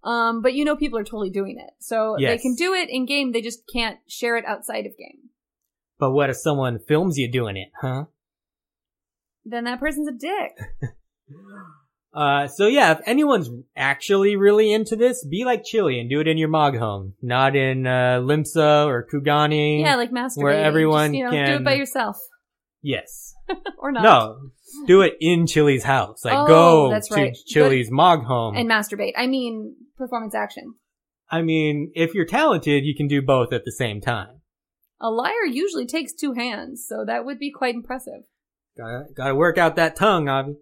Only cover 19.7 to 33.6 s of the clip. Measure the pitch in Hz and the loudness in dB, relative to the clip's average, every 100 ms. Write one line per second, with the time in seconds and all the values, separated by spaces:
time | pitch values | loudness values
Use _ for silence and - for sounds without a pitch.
19.7 | 151 151 262 240 247 247 190 143 147 156 | 2 2 0 0 -4 -6 -2 0 2 2
20.7 | 151 160 151 151 139 147 147 139 - 139 | 4 4 4 2 0 -2 0 0 0 0
21.7 | 277 269 269 220 202 - _ _ _ _ | -2 -2 -4 -4 -6 -16 _ _ _ _
22.7 | _ 143 120 - - - - - 381 403 | _ -6 -6 -8 -20 -20 -20 -10 -10 -10
23.7 | - 277 262 220 143 110 113 139 _ _ | -10 -6 2 6 6 4 -6 -20 _ _
24.7 | 294 285 185 175 - 160 175 165 156 147 | -14 6 8 8 2 0 2 2 4 4
25.7 | 131 127 135 104 110 120 269 294 160 170 | 4 2 0 0 -6 -2 2 6 8 8
26.7 | 160 139 127 - 151 131 120 - 151 143 | 8 6 0 -2 0 -2 -4 -2 4 4
27.7 | 135 113 131 180 165 120 127 113 104 233 | 4 0 4 4 4 2 -2 -2 -2 0
28.7 | 220 208 202 202 - 254 262 240 220 214 | 0 -2 -6 -6 -2 -2 -2 -4 -8 -12
29.7 | - - _ 254 240 220 214 208 - - | -16 -20 _ -10 -8 -8 -8 -8 -10 -20
30.7 | 233 _ _ _ _ _ 165 165 160 151 | -20 _ _ _ _ _ -4 0 0 0
31.7 | 147 143 - 165 196 165 233 311 185 139 | -2 -6 -2 -2 0 0 2 2 2 2
32.7 | 143 139 139 143 143 135 135 120 123 | 0 0 -2 0 0 2 2 2 -2